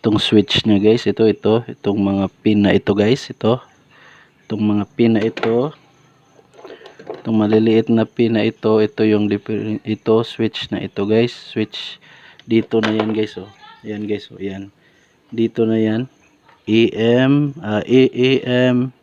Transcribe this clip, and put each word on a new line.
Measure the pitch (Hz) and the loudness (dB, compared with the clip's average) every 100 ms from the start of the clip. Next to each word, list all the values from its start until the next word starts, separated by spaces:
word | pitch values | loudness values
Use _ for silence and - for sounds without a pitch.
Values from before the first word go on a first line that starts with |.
itong | 113 104 | 0 0
switch | - 107 98 - 113 | 2 2 2 -2 0
niya, | 101 | 2
guys. | 104 117 - | 2 2 0
Ito, | 101 110 | 0 0
ito. | 101 107 110 120 | 0 0 0 -2
Itong | 117 104 101 | -8 -4 -2
mga | 98 98 95 _ | 0 0 -2 _
pin | - 104 | 0 2
na | 101 | 4
ito, | 95 - 101 | 2 0 0
guys. | 104 131 - | 2 0 -4
Ito. | - 107 123 - _ _ _ - - _ _ _ | -4 -2 -2 -4 _ _ _ -20 -20 _ _ _
Itong | 107 | -4
mga | 107 104 101 - | -2 -2 -4 0
pin | 117 | 2
na | 110 | 2
ito. | 110 - 113 117 139 - _ _ _ _ _ _ _ - - - - - - - | 0 -4 -2 -2 -2 -8 _ _ _ _ _ _ _ -20 -20 -20 -20 -20 -18 -14
Itong | - 110 | -4 0
maliliit | 107 110 113 110 113 | 2 4 4 2 4
na | 113 110 | 2 0
pin | - 117 | 0 0
na | 110 | 2
ito. | 110 - 110 110 | -2 -2 0 2
Ito | 107 - | 0 0
yung | 110 104 104 | 2 2 0
differen-, | 101 - 107 104 107 | -2 -4 -6 -6 -8
ito, | - 107 - 110 | -6 -6 0 0
switch | 113 - 113 - - | 0 -4 -4 -4 -8
na | 98 | -6
ito, | 98 - | -6 -6
guys. | 101 110 120 | 0 0 0
Switch. | - - - 107 - - - - - - - - | -4 -12 -6 -6 -8 -14 -16 -20 -20 -20 -20 -2
Dito | 113 110 113 | 0 0 -2
na | 110 110 | 0 -2
yan, | 107 | -2
guys, | 107 107 - | -2 -6 -8
oh. | 98 101 - - 104 | -18 -20 -20 -20 -14
Yan, | 104 104 | -10 -6
guys, | 104 - | -8 -8
oh. | - | -12
Yan. | 98 98 98 _ _ _ _ _ _ | -10 -10 -14 _ _ _ _ _ _
Dito | 117 113 - | -4 -4 -2
na | 113 113 | -2 0
yan. | 110 110 131 _ _ _ _ _ - | 0 -2 -6 _ _ _ _ _ 0
E | 110 117 | 2 2
M, | - 113 120 131 143 147 139 | 2 2 2 4 2 0 -6
ah, | 107 104 - | -4 -4 2
E | 127 131 | 4 4
A | - 131 135 120 123 127 | 2 0 0 0 0 2
M | 123 127 - | 0 -2 -8